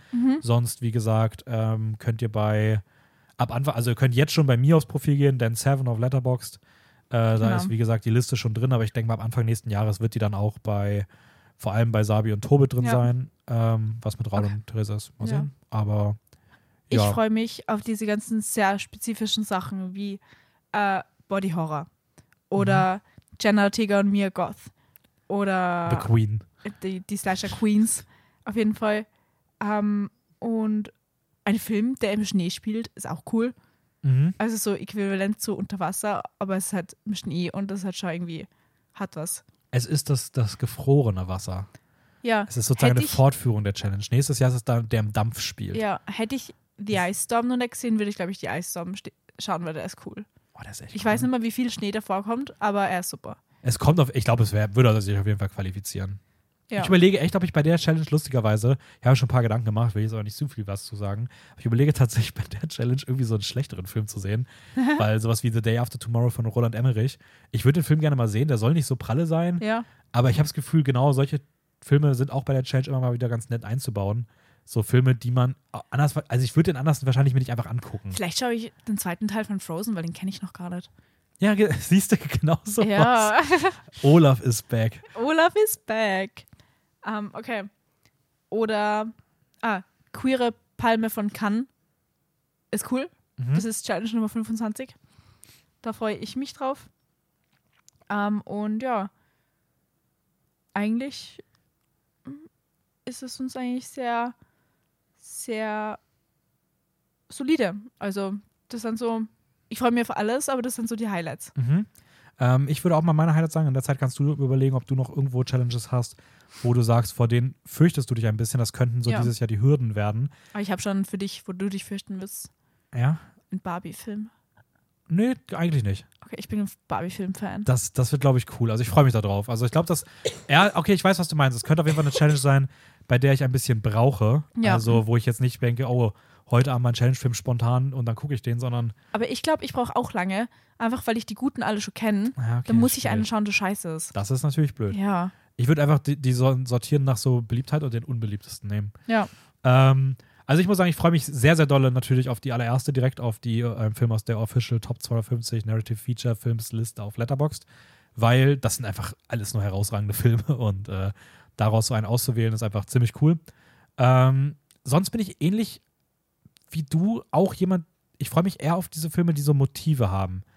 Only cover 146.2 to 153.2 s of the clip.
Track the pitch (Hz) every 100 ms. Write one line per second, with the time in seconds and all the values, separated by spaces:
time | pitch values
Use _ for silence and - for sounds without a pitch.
146.2 | 131 123 131 127 127 123 - 147 135 117
147.2 | 135 123 110 120 - 151 143 117 143 120
148.2 | 110 101 - - 101 104 104 - - 226
149.2 | - - _ _ 131 127 135 135 135 131
150.2 | _ _ - 151 185 185 180 - 170 165
151.2 | 143 143 139 165 143 139 131 127 - 131
152.2 | 131 113 135 120 117 127 - 131 127 -